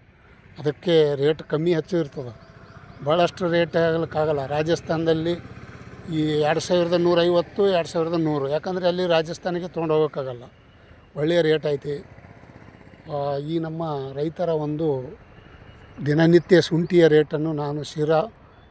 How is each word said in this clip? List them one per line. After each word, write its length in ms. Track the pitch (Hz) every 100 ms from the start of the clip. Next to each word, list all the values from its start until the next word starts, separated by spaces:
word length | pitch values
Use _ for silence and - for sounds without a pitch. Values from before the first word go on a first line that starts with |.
| _ _ - - - -
ಅದಕ್ಕೆ 400 | 143 143 185 165 151 143
ರೇಟ್ 280 | 143 156
ಕಮ್ಮಿ 300 | - 151 165
ಹೆಚ್ಚು 220 | 165 151 170
ಇರ್ತದೆ, 360 | 151 - 123 113 - - - - - - 139
ಭಾಳಷ್ಟು 460 | 170 175 - 180
ರೇಟ್ 260 | 170 170 170
ಆಗ್ಲಿಕ್ಕಾಗಲ್ಲ. 680 | 165 165 160 160 156 147 135
ರಾಜಸ್ಥಾನದಲ್ಲಿ 920 | 147 156 165 - 165 165 160 165 175 - - - - - - -
ಈ 120 | 156 151 151
ಎರಡು 200 | 151 160 -
ಸಾವಿರದ 300 | 180 170 175
ನೂರೈವತ್ತು, 640 | 175 175 170 175 165 - 202
ಎರಡು 200 | 185 160
ಸಾವಿರದ 280 | 175 165 170
ನೂರು, 260 | 160 151 135
ಯಾಕಂದರೆ 360 | 151 190 185 180
ಅಲ್ಲಿ 180 | 180 180
ರಾಜಸ್ಥಾನಕ್ಕೆ 600 | 165 160 165 180 175 175
ತೊಗೊಂಡು 260 | 170 165 156
ಹೋಗೋಕ್ಕಾಗಲ್ಲ. 480 | 151 151 131 120 123 - - - - - - -
ಒಳ್ಳೆಯ 240 | 151 175
ರೇಟ್ 240 | 156 156 151
ಐತಿ. 280 | 143 147 143 - - - - - - - - - - -
ಆ, 100 | 147 143 143
ಈ 180 | 147 165
ನಮ್ಮ 240 | 160 160 165 143 135
ರೈತರ 360 | 135 156 156 170 160 151
ಒಂದು 220 | 151 165 135 127 214 - - - - - - - - 135
ದಿನನಿತ್ಯ 560 | 147 165 170 - 175
ಶುಂಠಿಯ 420 | - 160 170 175 165
ರೇಟನ್ನು 440 | 151 147 156 156
ನಾನು 260 | 151 147 147
ಶಿರಾ, 360 | 135 160 151 156 220 - - - -